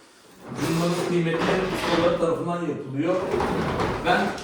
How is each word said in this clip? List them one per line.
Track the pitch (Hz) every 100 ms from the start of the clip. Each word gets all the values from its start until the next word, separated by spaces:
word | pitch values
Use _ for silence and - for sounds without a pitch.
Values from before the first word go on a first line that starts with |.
| - - - - -
bunların | 131 151 165 175 170 -
kıymetli | 175 160 165 - 185 185
ustaları | 175 170 170 175 175
tarafından | 165 156 165 170
yapılıyor. | 160 117 131 135 170 185 190 - - 180 165 - 170 - 170
Ben | 185 202 -